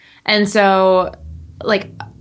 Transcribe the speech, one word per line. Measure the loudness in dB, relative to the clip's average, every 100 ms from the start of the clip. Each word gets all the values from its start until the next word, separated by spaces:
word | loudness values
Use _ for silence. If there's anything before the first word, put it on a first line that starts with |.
| _ -12 -2
And | 0 0
so, | 2 4 4 4 2 0 -8 -16 -16 -18 -10
like, | -2 -2 -4 -16 -18 -18